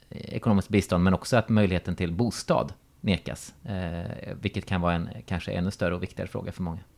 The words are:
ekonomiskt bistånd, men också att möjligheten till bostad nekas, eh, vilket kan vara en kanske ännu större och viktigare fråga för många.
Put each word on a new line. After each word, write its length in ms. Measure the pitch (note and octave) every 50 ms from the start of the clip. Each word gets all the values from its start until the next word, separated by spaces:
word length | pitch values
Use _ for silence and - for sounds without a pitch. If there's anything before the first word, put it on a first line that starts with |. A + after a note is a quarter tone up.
| - -
ekonomiskt 580 | - - - - - - - A2+ G#2 G2 - -
bistånd, 360 | G#2 G2+ - - F#2+ F2 F2
men 100 | F#2+ F#2+
också 220 | - - - C3
att 120 | A#2 G#2+ -
möjligheten 480 | A#2 G#2+ G#2 F#2 F#2 F2 - - F2
till 160 | - F#2 E2
bostad 600 | E2+ F#2 A#2+ A2+ - - - - - - - - - - _ _ _ -
nekas, 540 | - G#2+ F2+ - - - - - - - - - -
eh, 720 | A#2+ G2+ F#2 F#2 E2+ E2 E2+ F2 G#2+ - - - - G2 -
vilket 260 | - G2 - G2 -
kan 140 | - G2+ F2+
vara 140 | E2+ F2 E2+
en 140 | E2+ E2+ - - A2+ -
kanske 260 | - F#2+ E2+ - -
ännu 180 | G2 F2+ F2 F#2+
större 240 | - - G2 F2 F2
och 80 | F2
viktigare 260 | - - - - F#2 F#2
fråga 240 | - - F2+ G#2+
för 100 | - -
många. 180 | F2+ E2+ E2 F#2 - _ _